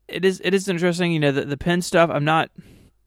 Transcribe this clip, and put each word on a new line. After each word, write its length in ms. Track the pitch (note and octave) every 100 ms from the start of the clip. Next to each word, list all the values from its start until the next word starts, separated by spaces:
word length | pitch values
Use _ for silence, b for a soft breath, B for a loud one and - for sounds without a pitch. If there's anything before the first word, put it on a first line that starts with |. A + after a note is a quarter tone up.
| -
It 160 | -
is, 160 | F#3 F#3+
it 120 | F3+
is 120 | F#3+ G3
interesting, 460 | F3 F3+ E3+ F3
you 80 | D#3+
know, 120 | D3
the, 120 | C#3
the 140 | - C#3
pen 240 | F3 F3
stuff, 260 | E3+ F3+ E3+
I'm 140 | D3
not, 260 | D3 D#3+ - - B B B _